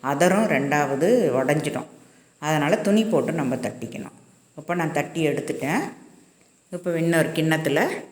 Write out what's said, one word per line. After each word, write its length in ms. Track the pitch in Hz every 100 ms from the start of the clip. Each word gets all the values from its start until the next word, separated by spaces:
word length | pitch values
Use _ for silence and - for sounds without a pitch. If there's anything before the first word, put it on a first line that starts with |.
| 131
அதரம், 380 | 143 175 190 220 143
ரெண்டாவது 520 | 139 147 143 139 170 247 170 127
உடஞ்சிடும். 480 | 131 151 147 135 - - - - _ _ 147
அதனால் 380 | 156 147 190 202
துணி 160 | 208 220
போட்டு 200 | 170 123 165
நம்ம 140 | 131 123 120
தட்டிக்கணும். 500 | - 113 - 95 - - _ _ -
இப்போ 140 | 151 175
நான் 160 | 160 147
தட்டி 220 | 143 170 156
எடுத்துட்டேன். 520 | 151 - 135 139 196 381 - - - _ _ _ _ _ 175
இப்போ 140 | 175 165
இன்னொரு 260 | 170 165 160 165
கிண்ணத்துல 440 | 160 156 156 147 277 403 -